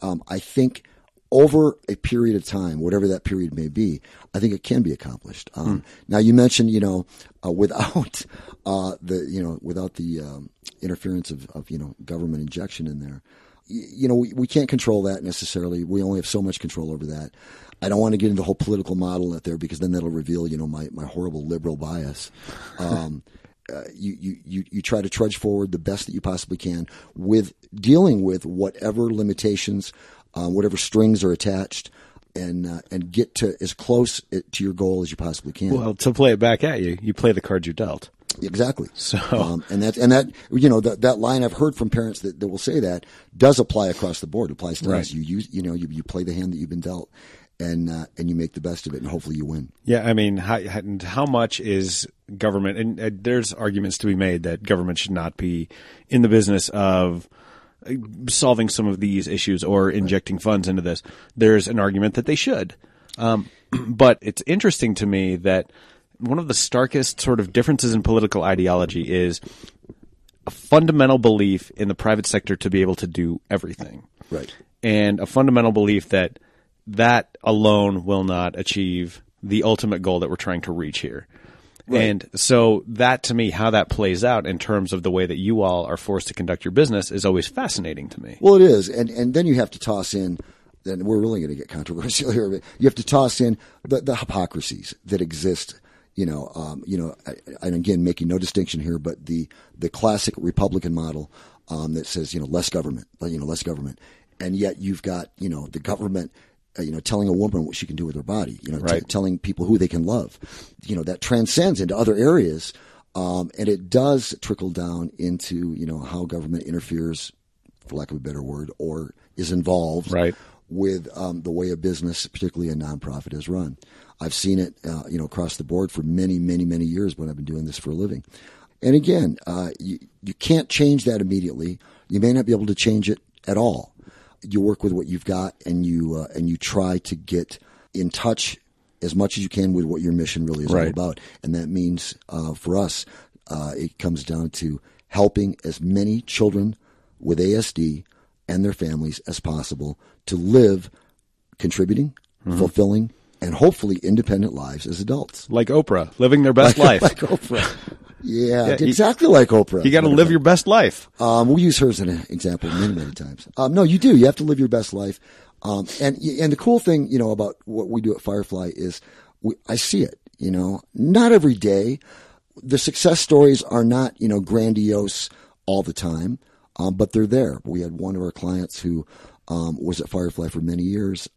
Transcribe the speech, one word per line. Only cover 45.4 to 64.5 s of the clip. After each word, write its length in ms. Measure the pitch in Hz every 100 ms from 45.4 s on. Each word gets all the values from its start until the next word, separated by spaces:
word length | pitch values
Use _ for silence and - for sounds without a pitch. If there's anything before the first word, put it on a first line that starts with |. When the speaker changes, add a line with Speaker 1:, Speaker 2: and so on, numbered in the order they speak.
| -
Speaker 1:
you 120 | 95
know, 120 | 90
you, 140 | 87 82
you 120 | 78
play 180 | - 92
the 80 | 90
hand 200 | 87 92
that 60 | 82
you've 120 | 80
been 100 | 85
dealt, 300 | 90 80 - _ - - _ _
and, 320 | 85 85 85
uh, 160 | 82 78 -
and 140 | 87
you 60 | 85
make 160 | 80
the 80 | 82
best 260 | 85 87 78
of 80 |
it, 80 | 65
and 80 | 65
hopefully 240 | 82 76 78
you 80 |
win. 260 | 73 78 64 _
Speaker 2:
Yeah, 220 | - 120 113
I 60 |
mean, 220 | 110 104 98
how, 200 | 95 113
and 440 | 92 104 98 98
how 240 | 92 113 143
much 320 | 123 113 -
is 480 | 107 95 95 87 - _ - 98
government? 400 | 110 98 98 98
And, 220 | 113 90
uh, 100 | 110
there's 400 | 95 113 123 110
arguments 460 | - 107 101 98 -
to 80 | 104
be 80 |
made 300 | 95 95 87
that 180 | 85 85
government 360 | 104 92 90 85
should 120 | -
not 260 | 90 82 -
be 320 | 90 85 80 - - - _
in 140 | 131
the 60 | 117
business 400 | 110 101 98 -
of, 600 | 101 98 92 90 87 - _ - - _ _
uh, 80 | - 131 107 107 120
solving 400 | - 135 117 110
some 180 | - 104
of 140 | 95
these 260 | 101 98 73
issues 380 | 95 - 90
or 260 | 90 98 95
injecting 480 | 104 92 95 - 95
funds 300 | 110 104 92
into 140 | 92
this. 200 | 87 82 - - - -
There's 300 | 110 107 92
an 140 | 117
argument 340 | 98 98 104
that 120 | 123 120
they 80 | 151
should. 380 | - 180 90 - _ _ _ -
Um, 320 | 117 110 98 _ _
<clears throat> 160 | 127 117
but 300 | 113 127 113
it's 200 | 104 -
interesting 480 | -